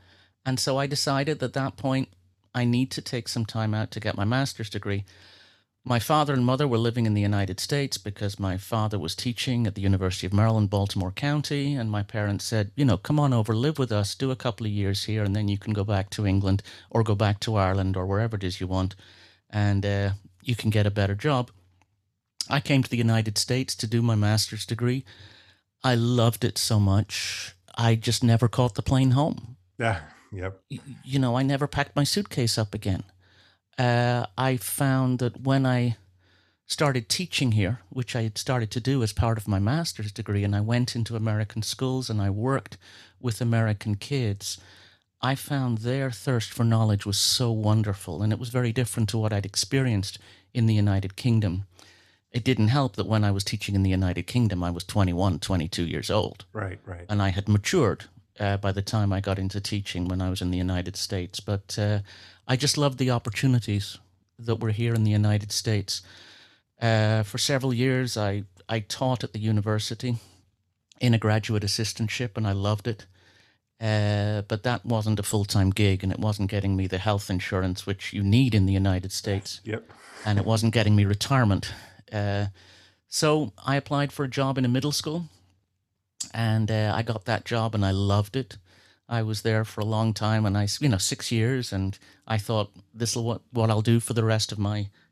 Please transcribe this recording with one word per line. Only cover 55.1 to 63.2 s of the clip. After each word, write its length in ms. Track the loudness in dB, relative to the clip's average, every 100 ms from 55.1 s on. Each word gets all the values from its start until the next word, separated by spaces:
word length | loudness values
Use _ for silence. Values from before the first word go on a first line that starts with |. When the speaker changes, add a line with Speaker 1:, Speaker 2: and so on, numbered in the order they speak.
| 4 2 0
Speaker 1:
twenty-two 480 | 0 -2 -2 -4 -4
years 240 | -4 -2
old. 340 | 0 0 -6 -16
Speaker 2:
Right, 260 | -10 -10 -10 -14
right. 200 | -14 -4
Speaker 1:
And 140 | 0
I 60 | 0
had 180 | 0 2
matured, 580 | 2 2 2 2 0 -8 -20 _ -4
uh, 180 | -2 0
by 140 | -2
the 120 | -2
time 280 | -2 0 0
I 80 | 0
got 200 | -2 -2
into 200 | -2 -4
teaching 480 | -6 -6 -6 -4 -2
when 140 | -2
I 80 | -2
was 120 | -2
in 100 | -2
the 60 | -2
United 380 | 0 -2 -4 -8
States. 440 | -6 -6 -6 -10
But, 400 | -6 -6 -6 -4
uh, 200 | -2 -2 -4 -16 -20 -18 -2
I 120 | 0
just 200 | 0 2
loved 200 | 0 0
the 140 | 0
opportunities 880 | 0